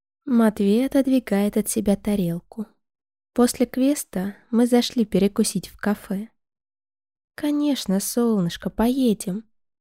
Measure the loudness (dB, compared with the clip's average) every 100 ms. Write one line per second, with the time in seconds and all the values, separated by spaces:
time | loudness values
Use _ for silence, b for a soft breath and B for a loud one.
0 | _ _ -2 2 2 2 2 2 2 0
1 | 2 0 0 0 0 -2 -2 -2 0 0
2 | 0 -2 -2 -4 -10 -14 -14 _ _ _
3 | _ _ _ 2 2 2 -2 0 0 0
4 | -4 -6 -8 -10 _ 0 4 2 2 -2
5 | 0 2 2 2 -2 -2 -8 -6 -4 -4
6 | -6 -8 -10 _ _ _ _ _ _ _
7 | _ _ _ -6 -2 0 0 -2 -2 -2
8 | -2 0 0 0 -2 -4 -6 -2 0 2
9 | 0 0 -4 -8 -10 _ _ _